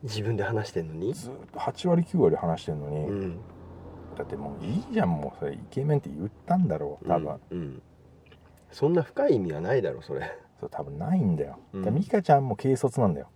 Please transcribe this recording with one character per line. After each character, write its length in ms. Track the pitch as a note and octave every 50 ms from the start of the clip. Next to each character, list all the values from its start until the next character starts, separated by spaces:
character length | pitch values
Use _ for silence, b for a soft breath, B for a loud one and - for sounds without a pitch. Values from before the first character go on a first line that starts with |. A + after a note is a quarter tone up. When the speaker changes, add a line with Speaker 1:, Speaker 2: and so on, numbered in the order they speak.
| -
Speaker 1:
自 180 | B2 G#2 G#2+
分 160 | G2+ A2+ A2+ G2+
で 60 | G2+
話 260 | G2 A2+ A2 G#2+ -
し 20 |
て 100 | - F#2
ん 60 | E2 D#2+
の 60 | D#2
に？ 200 | D#2+ F2 A2 D3
Speaker 2:
ず 160 | - - A#2+
ー 20 | C3
っ 40 | - - -
と 80 | - -
八 280 | - - - - - F#3
割 180 | F3 E3+ E3+
九 140 | - - F3
割 160 | B2 E2+ D#2
話 260 | - - E2+ E2 -
し 40 | -
て 80 | - D#2
ん 60 | D2+
の 100 | D2 C#2+
に。 180 | D2 D2+ D2+ E2+
Speaker 1:
う 40 |
ん。 280 | G2+ G2 F#2+ F#2 E2+ - - - - - - - - - - - - - - - -
Speaker 2:
だ 80 | - -
っ 40 | -
て 100 | - -
も 180 | G#3+ - - -
う 20 | D#2
い 120 | E2+ B2
い 100 | F#3 B3 -
じ 100 | B3 A3
ゃ 40 | -
ん、 40 | F#2
も 240 | E2+ D2+ C#2+ C#2 -
う 40 | -
そ 60 | -
れ 100 | C#2+ C#2+
イ 20 | - - -
ケ 120 | - B2+ C3+
メ 120 | D3+ D3+
ン 20 | C#3+
っ 40 |
て 80 | - -
言 180 | C#2+ - F2 G#2
っ 20 | - - -
た 100 | - F3
ん 120 | F#3 F3+ B2+
だ 100 | D#2+ D#2
ろ 220 | D2 C#2+ D2 -
う、 60 | - -
多 100 | E2 D2+
分。 200 | D#2 D2+ D2 C2+ - -
Speaker 1:
う 60 | E2
ん、 20 | F2
う 40 |
ん。 200 | E2 C#2+ B1+ - - - - - - - - - - - - - - - - - - -
そ 160 | - - C#3+ D3+
ん 60 | E3+
な 80 | E3+
深 260 | D3 - - - C#4 C#4+
い 80 | E3+
意 40 | A2+
味 120 | F#2+ F2 D#2
は 60 | D2
な 140 | E2 F#2 C3
い 80 | C3
だ 100 | G2+ D#2+
ろ、 100 | - -
そ 120 | D#2 - C#2+
れ。 240 | C2+ - - B B B B _ _
Speaker 2:
そ 80 | - -
う、 20 |
多 140 | - - D2+
分 140 | C#2+ C#2+ -
な 180 | D#3+ - F3+
い 60 | F#3+
ん 140 | C#3 G2 E2+
だ 100 | D2+ D2
よ。 120 | C#2+ - - - - -
Speaker 1:
う 60 | G2
ん。 20 |
Speaker 2:
だ 60 | F#2+ G2+
か 60 | A2
ら 60 | D3
ミ 60 | G#3
カ 160 | - - G#3
ち 100 | F3+ -
ゃ 80 | D3+ C#3
ん 80 | C#3 C3
も 80 | B2
軽 140 | - - C3
率 300 | C3+ B2+ - C3 - -
な 80 | A#2+ G2
ん 60 | E2
だ 60 | C#2+
よ。 80 | - - _